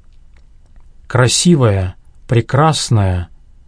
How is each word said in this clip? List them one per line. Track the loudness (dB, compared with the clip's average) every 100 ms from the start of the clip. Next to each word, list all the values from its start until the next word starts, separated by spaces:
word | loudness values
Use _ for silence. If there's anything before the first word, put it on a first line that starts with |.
| -20 -20 -20 -20 -20 -20 -20 -20 -20 -20 -6
Красивое, | 0 0 2 2 2 2 0 -4 -10 -20 -16 -4
прекрасное | -4 -2 0 0 0 -2 0 0 -4 -8 -16 -20 -20